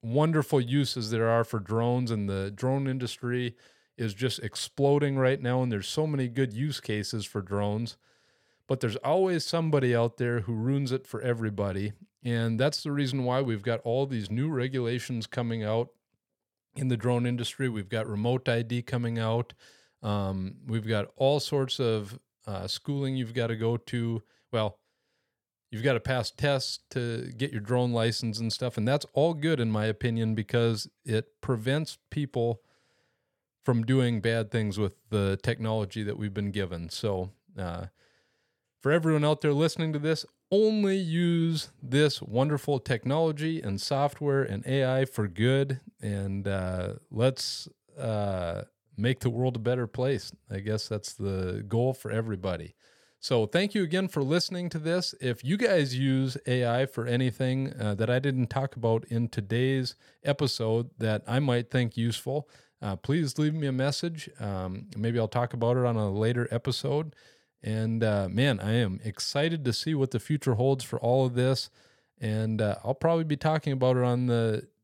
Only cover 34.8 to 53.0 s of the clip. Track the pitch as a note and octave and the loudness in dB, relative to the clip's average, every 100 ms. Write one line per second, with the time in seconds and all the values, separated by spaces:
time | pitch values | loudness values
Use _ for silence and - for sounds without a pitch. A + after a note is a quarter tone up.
34.8 | G2+ - _ G#2+ G2 F#2+ - A#2 A2+ A2 | -2 -2 _ 0 2 2 -2 -2 -2 -2
35.8 | G2+ A2 G#2 G#2 G#2+ G2 G2+ G2+ F#2+ F2 | -2 -4 -6 -4 -6 -4 -4 -2 -4 -6
36.8 | E2+ - A2 F#2+ F#2 - _ F#3 F2+ F2 | -8 -4 -2 -2 -4 -10 _ -8 -6 -6
37.8 | F#2 _ _ _ _ _ _ _ _ _ | -10 _ _ _ _ _ _ _ _ _
38.8 | C3+ E3 D#3+ D#3 D3 D3+ D#3 C#3+ D#3+ - | 0 2 4 4 4 4 2 4 2 2
39.8 | D#3+ D3+ D3+ D#3+ - _ _ G3 A3 G#3+ | -2 0 0 -2 -4 _ _ 4 4 4
40.8 | G3+ F#3+ F3 E3 F3 E3+ E3 D#3+ - _ | 2 2 0 2 4 4 2 0 -4 _
41.8 | B2+ C#3 D3 - - A2+ C3+ D3 - C#3 | 0 4 4 2 -2 0 2 0 0 -2
42.8 | - A#2+ B2+ D3 E3 D3 D#3 D#3+ - G2 | 0 -2 2 2 2 0 -4 -4 -4 -4
43.8 | - C#3 C#3+ - D3 C#3 C3 G2 - C3+ | -2 0 0 0 0 2 0 -4 -2 0
44.8 | C3 C3 C3+ - G#2 F2 A#2+ C3+ C#3 B2+ | 2 2 0 0 -2 2 4 4 2 -4
45.8 | - _ G#2+ G2+ G2 G2 G2 G2 F#2 F#2 | -8 _ -4 -4 -2 -2 -2 -2 -2 -2
46.8 | F2+ - _ A2 B2 C3 - - - _ | -4 -8 _ 2 2 2 -6 -8 -12 _
47.8 | _ - B2 G#2+ G2+ F#2+ F2 F#2 - _ | _ -8 -4 -2 -2 -2 -4 -6 -10 _
48.8 | _ - A2+ C3 B2+ A#2 B2+ A#2+ A2 B2+ | _ -2 -2 0 -2 0 -2 0 -2 -2
49.8 | A#2 - B2+ C#3 - - _ F#2+ G#2 G#2+ | -2 -2 -2 -2 -6 -18 _ -8 -4 -4
50.8 | - G#2+ - - G2 F#2+ F#2 G#2 G#2 A2+ | -4 -6 -8 -6 -4 -2 -4 -6 -2 0
51.8 | B2+ C3 - A2 A2+ G2 F#2 F2 D#2+ _ | 0 -2 -4 -4 -2 -4 -4 -4 -8 _
52.8 | _ _ | _ _